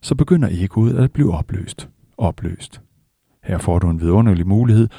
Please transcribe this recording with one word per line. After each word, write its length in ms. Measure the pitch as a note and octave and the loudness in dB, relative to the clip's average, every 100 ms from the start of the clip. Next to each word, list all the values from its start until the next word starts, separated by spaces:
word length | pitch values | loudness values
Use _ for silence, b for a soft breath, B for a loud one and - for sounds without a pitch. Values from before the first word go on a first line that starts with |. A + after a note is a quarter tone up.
så 140 | - C3+ | -4 -2
begynder 340 | D3+ F3 B2 | 2 2 0
egoet 460 | F2 F#2+ A2 A#2 C3 | -2 -2 0 0 2
at 140 | B2+ | 0
blive 220 | - C#3+ | 0 -2
opløst. 560 | D#2+ - F#2+ - - - _ _ - | -2 -6 -8 -10 -16 -20 _ _ -4
Opløst. 640 | E2+ - E2+ F2 - - _ _ _ _ _ _ | -4 -4 -8 -10 -16 -20 _ _ _ _ _ _
Her 140 | - F2 | -8 -6
får 220 | - F2 | -2 0
du 100 | F2 | 0
en 120 | E2 | -2
vidunderlig 460 | E2 G2+ A#2 F2 F2 | 0 2 2 2 0
mulighed 420 | G#2+ A#2+ A2 A2+ | 0 4 4 2